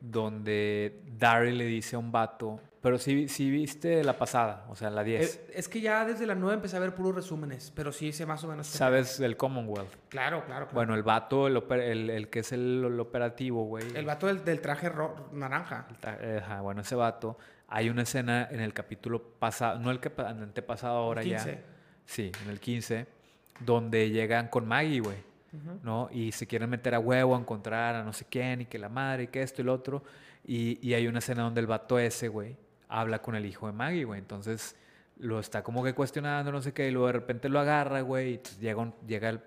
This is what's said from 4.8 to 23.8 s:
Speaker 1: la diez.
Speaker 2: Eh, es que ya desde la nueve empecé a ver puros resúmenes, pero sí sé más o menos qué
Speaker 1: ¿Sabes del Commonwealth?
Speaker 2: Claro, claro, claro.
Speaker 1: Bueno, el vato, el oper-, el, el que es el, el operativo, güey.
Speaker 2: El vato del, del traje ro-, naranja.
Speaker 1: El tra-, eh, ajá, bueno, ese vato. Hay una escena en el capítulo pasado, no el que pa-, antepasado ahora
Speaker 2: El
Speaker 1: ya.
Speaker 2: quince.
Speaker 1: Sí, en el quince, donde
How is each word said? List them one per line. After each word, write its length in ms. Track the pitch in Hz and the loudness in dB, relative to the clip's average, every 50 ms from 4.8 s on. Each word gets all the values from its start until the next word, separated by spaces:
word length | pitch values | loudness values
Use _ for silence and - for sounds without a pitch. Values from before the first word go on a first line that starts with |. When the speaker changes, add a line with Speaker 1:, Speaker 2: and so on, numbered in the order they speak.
| 113 107 | -4 -2
Speaker 1:
la 120 | 104 107 104 | 0 0 0
diez. 340 | 110 113 113 165 160 160 | 2 4 2 2 2 0
Speaker 2:
Eh, 160 | - - - - | -6 -12 -12 -8
es 160 | 180 170 - | -8 -8 -6
que 100 | - 226 | -6 -2
ya 240 | 220 214 214 220 226 | 0 2 2 2 2
desde 220 | 220 233 208 233 | 0 -2 -2 -2
la 80 | 220 196 | -2 0
nueve 220 | 185 185 190 214 | 0 2 2 0
empecé 200 | 214 202 190 180 | 0 -2 -4 -2
a 40 | 180 | -2
ver 140 | 185 185 185 | -2 -2 -2
puros 200 | 180 185 190 185 | 0 0 0 0
resúmenes, 580 | 180 180 180 160 151 151 143 131 127 - - - | -2 -4 -6 -6 -6 -6 -6 -8 -10 -12 -12 -8
pero 180 | - 151 147 139 | -6 -6 -6 -6
sí 200 | - 156 151 147 | -4 -4 -6 -4
sé 140 | 156 165 | -4 -4
más 180 | 156 156 147 160 | -4 -4 -4 -6
o 40 | 160 | -8
menos 220 | 156 147 147 - | -8 -8 -8 -6
qué 60 | - | 0
Speaker 1:
¿Sabes 400 | - 135 131 127 131 127 123 - - | 4 6 8 8 6 6 4 0 0
del 200 | 135 120 113 - | 0 0 2 2
Commonwealth? 560 | - 131 135 123 113 110 104 101 98 95 - - - - | 0 0 0 -2 -4 -4 -4 -4 -6 -8 -10 -18 -20 -12
Speaker 2:
Claro, 340 | - 135 127 143 165 160 143 | -6 -2 -2 -2 -2 -2 -6
claro, 220 | 151 127 139 143 | -6 -8 -8 -8
claro. 80 | - 135 | -4 0
Speaker 1:
Bueno, 200 | 123 117 113 110 | 0 2 2 2
el 80 | 110 104 | 2 4
vato, 440 | 110 107 113 - - 135 139 139 | 4 4 4 4 2 2 4 6
el 100 | 135 131 | 6 4
oper-, 240 | 120 104 - 131 127 | 2 2 2 0 2
el, 300 | 120 120 113 110 110 113 | 2 2 0 0 0 -2
el 180 | 113 110 107 107 | -2 -4 -4 -4
que 120 | - 117 | -4 -4
es 120 | 110 - 127 | -4 -2 -2
el, 320 | 123 123 127 127 127 127 | 0 0 2 2 2 2
el 160 | 123 120 117 | 0 0 -2
operativo, 640 | 113 120 120 123 120 117 117 120 131 127 120 113 110 | -2 -2 -2 0 0 0 -2 -2 -4 -2 0 0 -2
güey. 220 | 107 110 110 113 120 123 | -2 -4 -6 -6 -6 -6
Speaker 2:
El 80 | 151 151 | -4 -4
vato 220 | 151 147 147 190 | -4 -2 0 2
del, 180 | 196 196 180 156 | 0 0 0 0
del 160 | 170 160 143 | -2 -2 0
traje 300 | - 143 147 147 175 175 | 0 -2 -4 -2 -2 -4
ro-, 400 | 160 151 156 156 156 151 139 - 143 | -2 -2 -2 -4 -4 -8 -12 -12 -8
naranja. 540 | 143 139 135 135 156 175 - 131 117 117 - | -8 -6 -2 -4 -4 -4 -4 -8 -10 -10 -12
Speaker 1:
El 80 | 117 - | -14 -10
tra-, 200 | - 113 107 104 | -8 -8 -8 -6
eh, 200 | 107 113 110 107 95 | -4 -4 -4 -4 -4
ajá, 160 | 98 104 98 | -4 -6 -6
bueno, 220 | 98 98 98 104 101 | -4 -4 -4 -6 -4
ese 120 | - 135 | -2 0
vato. 440 | 120 117 117 110 - - 110 113 - - - - - _ - | 2 2 2 2 0 -6 -6 -8 -8 -14 -20 -20 -20 _ -6
Hay 200 | - 110 113 117 | -2 0 2 2
una 140 | 117 120 120 | 2 2 0
escena 440 | - - 135 123 117 117 123 123 - | 0 0 -2 0 2 2 2 0 -2
en 100 | 143 117 | -4 -4
el 140 | 113 107 - | -4 -4 -4
capítulo 480 | - - - 110 - - 117 117 113 - | -6 -8 -8 -10 -8 -6 -4 -4 -4 -4
pasado, 560 | - - - - 113 107 - 127 117 92 117 | -6 -6 0 0 0 0 2 0 0 0 0
no 120 | 120 123 | 0 0
el 80 | 127 123 | 0 0
que 120 | - 151 | -2 -6
pa-, 180 | - - 127 104 | -4 -4 -6 -4
antepasado 720 | 113 110 107 104 101 - 98 - 117 104 - 120 120 120 | -4 -8 -10 -8 -8 -8 -6 -6 -6 -4 -2 -2 0 0
ahora 240 | 117 117 113 113 113 | 2 0 0 0 0
Speaker 2:
El 60 | 117 | 0
Speaker 1:
ya. 60 | 113 - | -2 -2
Speaker 2:
quince. 240 | - 76 69 - - - - - - - - _ _ | -2 -4 -6 -8 -12 -18 -20 -20 -20 -20 -20 _ _
Speaker 1:
Sí, 280 | - - - 107 92 95 - 101 | -12 -6 -4 -4 -4 -6 -8 -8
en 60 | 104 | -8
el 80 | 104 101 | -8 -6
quince, 460 | - - 120 117 107 - 117 113 123 - - _ _ _ _ _ _ _ - - | -4 -4 -2 -2 -2 -2 -2 -2 -4 -6 -14 _ _ _ _ _ _ _ -16 -6
donde 500 | 123 117 120 117 | 2 4 4 4